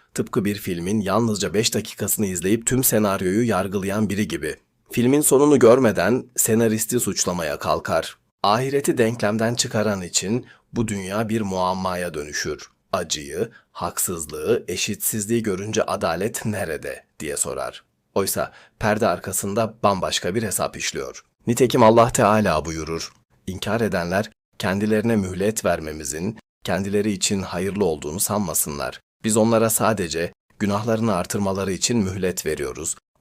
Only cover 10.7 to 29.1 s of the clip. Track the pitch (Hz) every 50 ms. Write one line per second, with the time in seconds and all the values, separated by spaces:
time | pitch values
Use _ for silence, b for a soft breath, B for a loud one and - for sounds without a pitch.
10.7 | - 120 117 107 101 98 95 92 98 107 113 104 110 113 107 98 95 92 92 92
11.7 | 95 95 92 92 90 90 90 87 76 76 73 76 73 - - 82 73 - - -
12.7 | _ _ _ _ - 92 87 80 - 78 71 69 78 87 113 - B B B B
13.7 | B - - 87 - - - - 90 82 78 76 76 76 78 98 117 - - -
14.7 | 87 90 - - 101 - - - - 110 98 104 117 117 110 107 95 90 101 110
15.7 | 104 107 - - 92 101 104 87 82 87 98 117 120 - - 110 104 98 95 82
16.7 | 76 71 - 69 65 - - _ _ - - 73 71 - - 71 64 67 65 60
17.7 | - - - _ _ _ _ _ - 101 98 95 - 95 71 - B B B B
18.7 | B - - 104 107 107 113 95 87 87 - 98 95 - - 98 101 117 113 104
19.7 | - - - 104 98 92 90 78 - - - 90 95 117 110 98 85 - 76 73
20.7 | - - - - - 76 65 62 - - - _ _ _ - - - 123 131 120
21.7 | - 127 117 110 117 117 117 120 - - 113 101 107 110 104 92 78 78 76 82
22.7 | 80 80 76 78 80 82 - - - _ _ _ _ _ - - 90 90 - 110
23.7 | 101 117 113 98 87 90 85 87 90 101 110 - - _ _ _ _ - - 95
24.7 | 95 101 107 107 110 107 104 113 113 104 95 92 90 90 98 107 110 - - 92
25.7 | 85 82 80 78 78 78 78 - 73 78 87 107 220 - - _ _ _ - -
26.7 | 90 95 98 101 101 104 101 110 101 92 - - 104 98 92 - - 87 92 98
27.7 | 92 104 98 85 78 73 69 73 78 101 - - 101 104 101 80 78 - - 80
28.7 | 73 71 64 65 - - _ _